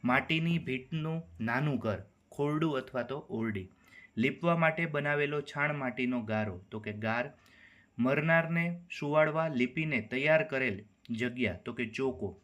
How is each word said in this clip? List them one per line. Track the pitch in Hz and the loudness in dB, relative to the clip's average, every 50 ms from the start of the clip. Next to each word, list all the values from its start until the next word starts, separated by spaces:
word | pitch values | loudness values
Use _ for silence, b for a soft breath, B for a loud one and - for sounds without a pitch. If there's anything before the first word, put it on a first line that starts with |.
| - | 2
માટીની | 127 127 135 - - 160 160 165 170 170 165 | 4 2 2 2 2 0 0 2 2 0 0
ભીંતનું | - 131 127 127 127 - 165 156 156 156 160 165 165 - - - | 0 -2 -6 -6 -6 -6 -6 -4 -4 -4 -4 -6 -8 -10 -8 -4
નાનું | 113 113 117 131 151 151 139 | -2 0 0 2 2 0 0
ઘર, | 113 107 110 98 90 - - _ _ _ _ | 0 0 -2 -2 -2 -6 -16 _ _ _ _
ખોરડું | - - 143 147 151 156 160 160 143 | -6 -4 -2 0 0 0 0 0 0
અથવા | 131 127 - - 123 117 | -2 -4 -4 -6 -6 -4
તો | 120 131 151 | -4 -8 -10
ઓરડી. | - - - 113 113 113 101 98 92 - _ B B B B B B B B | -8 -8 -6 -4 -2 -2 -2 -4 -8 -10 _ B B B B B B B B
લીપવા | 110 113 139 139 - 170 170 170 | 0 0 0 0 0 0 2 2
માટે | 165 165 160 156 - 170 | 4 4 2 2 0 -2
બનાવેલો | 156 147 147 143 147 147 147 143 143 151 147 | -2 -2 -2 0 0 2 2 0 0 0 -4
છાણ | 143 - - 143 143 151 147 | -4 -4 -2 -2 0 0 0
માટીનો | 143 135 127 120 131 127 123 127 123 | -2 -4 -4 -2 -2 -2 0 0 -2
ગારો, | 113 107 107 107 107 107 90 90 - _ | -2 0 0 0 0 -2 -4 -8 -12 _
તો | - 107 | -12 -8
કે | 107 107 101 | -8 -8 -8
ગાર. | 104 110 110 113 120 127 147 - B B B B B B B B B B B B - | -4 -2 -2 0 -2 -2 -6 -10 B B B B B B B B B B B B 0
મરનારને | 120 131 143 156 151 165 165 165 165 156 170 170 170 175 175 175 - - - - | 2 4 4 4 4 6 6 6 4 4 0 0 0 0 -2 -6 -10 -14 -8 -6
સુવાડવા | 151 143 147 156 156 156 151 160 160 | -2 4 6 6 6 6 4 0 0
લીપીને | 160 147 120 123 123 - - 160 156 139 117 | 0 2 2 2 2 2 -2 -2 0 0 -2
તૈયાર | 107 - 127 131 139 151 156 156 156 | -2 -2 -2 0 4 6 6 6 4
કરેલ | - 139 131 131 120 98 98 107 - _ _ _ - | 2 -2 0 0 0 -2 -4 -10 -16 _ _ _ -8
જગ્યા, | 117 110 123 123 120 123 120 101 - | -4 -2 -2 -4 -2 0 -2 -2 -2
તો | - - 127 113 | -4 -8 -10 -6
કે | 127 120 | -6 -6
ચોકો. | 107 - - 135 131 127 - 104 95 87 - | -6 -4 -2 -2 -2 -2 -4 -8 -8 -8 -12